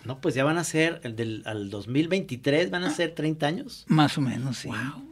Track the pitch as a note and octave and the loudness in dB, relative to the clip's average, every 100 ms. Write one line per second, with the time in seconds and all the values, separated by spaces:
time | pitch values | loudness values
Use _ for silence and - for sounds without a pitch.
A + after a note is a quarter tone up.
0 | A2 C3+ F3 B2 C#3+ E3+ D#3+ D#3 E3 E3 | -10 -2 0 2 2 2 0 2 2 0
1 | B2 A2 A2+ A2 - G#2+ G2+ G2+ G2 C3+ | -6 -4 -4 -4 -6 -4 -4 -6 -2 0
2 | E3 F#3+ E3 A#2+ C#3+ D3+ F#3 F3+ F#3 D#3 | 2 0 -2 -2 2 2 2 0 -2 0
3 | E3 D#3+ D#3 D#3 D3 F#3+ B3+ - - D#3 | -2 0 -2 0 0 -2 -8 -8 2 6
4 | D3 - C3 A#2 C3+ A#2 - A2 B2+ - | 6 4 0 0 -4 -4 -6 -4 -4 -8
5 | C#4+ | -14